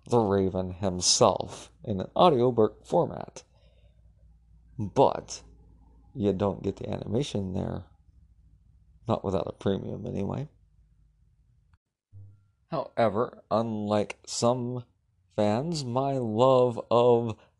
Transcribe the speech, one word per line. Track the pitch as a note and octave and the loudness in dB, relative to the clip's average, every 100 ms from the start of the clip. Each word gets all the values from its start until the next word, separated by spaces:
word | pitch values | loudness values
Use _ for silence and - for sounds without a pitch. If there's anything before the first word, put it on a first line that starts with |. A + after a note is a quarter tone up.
| - | -2
The | A#2+ | 0
Raven | G#2+ G2 F#2+ F#2 F#2 | 2 2 2 -2 -6
himself | F2 G2 F2+ F2 - A2+ - - - - _ | -4 -4 -2 -2 4 4 4 -4 -14 -20 _
in | - G2 | -8 -6
an | - - | -4 4
audiobook | F3+ C3+ B2 A#2 G#2+ - | 4 6 2 4 2 0
format. | - E3 D3+ - - - - _ _ _ _ _ _ _ - _ _ - _ - | -2 0 0 -6 -14 -16 -20 _ _ _ _ _ _ _ -20 _ _ -20 _ -10
But | G#2 B2 A#2 - - - - - - - - - - | -4 2 2 2 -8 -16 -18 -20 -20 -20 -20 -20 -16
you | C3+ G2+ | -2 -2
don't | F#2+ G2+ - | 0 -2 -2
get | G2 - | -6 -6
the | - | -8
animation | G2 - G#2 D3 G#2 F#2+ | -8 -4 -4 -4 -6 -6
there. | F#2+ F2 F2+ F2+ _ _ _ _ _ _ _ _ _ _ _ - | -6 -6 -8 -12 _ _ _ _ _ _ _ _ _ _ _ -6
Not | G#2+ | -4
without | - F#2 - | -2 -4 -6
a | |
premium, | - G#2 G2 A2 F#2+ G2 | -6 -4 -4 -6 -10 -10
anyway. | F#2+ G2 F#2+ D3 _ _ _ _ _ _ _ _ _ _ _ _ _ _ _ _ - - - _ _ _ | -8 -6 -8 -10 _ _ _ _ _ _ _ _ _ _ _ _ _ _ _ _ -20 -20 -20 _ _ _
However, | D#3 - - A2+ G2 A#2+ - _ | -8 -4 0 0 0 -4 -6 _
unlike | G#2+ A2+ G#2+ G#2 G#2 G2+ - - | -2 -2 -4 0 0 -2 -8 -12
some | - A#2 B2+ A#2+ B2 - _ _ _ _ - | -2 0 0 -4 -8 -12 _ _ _ _ -2
fans, | G#2 G#2+ D#3 E3 | 0 0 -2 -4
my | B2+ A#2+ C#3 C3+ | -4 -2 -2 -2
love | A#2 G#2+ C3 C3 B2+ A2+ - | -2 4 6 6 4 0 0
of | A#2 B2 A#2 A#2 G#2 _ _ | 4 6 4 2 -8 _ _